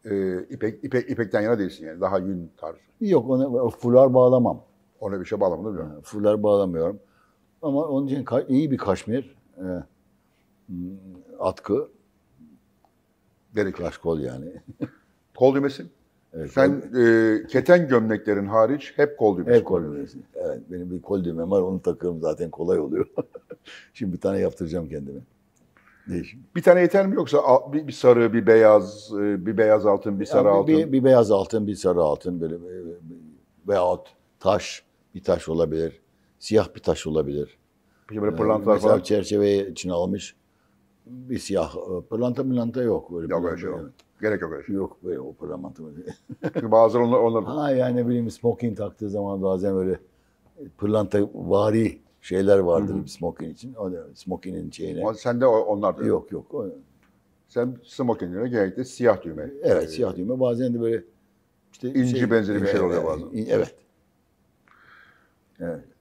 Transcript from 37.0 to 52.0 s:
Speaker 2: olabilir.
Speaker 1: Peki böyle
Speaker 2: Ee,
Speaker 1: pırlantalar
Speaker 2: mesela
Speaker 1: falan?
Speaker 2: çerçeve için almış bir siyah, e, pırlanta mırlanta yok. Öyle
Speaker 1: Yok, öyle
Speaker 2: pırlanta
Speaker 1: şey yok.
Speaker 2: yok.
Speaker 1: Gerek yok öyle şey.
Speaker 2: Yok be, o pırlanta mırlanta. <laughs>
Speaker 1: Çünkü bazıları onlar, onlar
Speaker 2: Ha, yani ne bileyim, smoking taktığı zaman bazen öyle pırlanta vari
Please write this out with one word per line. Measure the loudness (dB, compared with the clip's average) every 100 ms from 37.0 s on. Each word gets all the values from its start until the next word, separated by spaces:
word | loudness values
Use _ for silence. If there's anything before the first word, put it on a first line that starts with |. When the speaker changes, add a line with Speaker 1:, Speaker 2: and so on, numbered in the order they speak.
| -2
Speaker 2:
olabilir. | -4 -2 -6 -8 _ _ _ _ _ _
Speaker 1:
Peki | -6
böyle | -4
Speaker 2:
Ee, | -2
Speaker 1:
pırlantalar | 0 0 4 4
Speaker 2:
mesela | 6
Speaker 1:
falan? | 2
Speaker 2:
çerçeve | 2 -2 0 2 2 2 -2
için | -8 -6
almış | -2 -2 -4 -8 _ _ _ _ _ _ _ -20
bir | -20 -10 -10
siyah, | -4 -4 -4 -8
e, | -8 -10 -6
pırlanta | -4 -2 -2
mırlanta | -2 -2 -2 -2
yok. | -2 -2 -4 -10
Öyle | -4
Speaker 1:
Yok, | -2 -4
öyle | -6
Speaker 2:
pırlanta |
Speaker 1:
şey | -8
yok. | -10
Speaker 2:
yok. | -12 _ _ _
Speaker 1:
Gerek | -4 -2
yok | -6
öyle | -10 -6
şey. | -6
Speaker 2:
Yok | -6 -8 -8
be, | -8
o | -10
pırlanta | -14 -12 -12 -14 -16
mırlanta. | -18 -16 -16 -18 _ -10
<laughs> | -8
Speaker 1:
Çünkü | -6 2
bazıları | 6 6 4 2
onlar, | 4
onlar | 4 0
Speaker 2:
Ha, | -2 -4 0
yani | 0 0 0
ne | 0
bileyim, | -2 -4
smoking | -2 -2 -2 -4 -6
taktığı | -10 -8 -8
zaman | -6 -6 -4
bazen | -2 0 0 -2
öyle | -2 -4 _ _ _ _ _ _ -20 _
pırlanta | 0 0 2 0 0
vari | -4 0 2 2 2 0 -4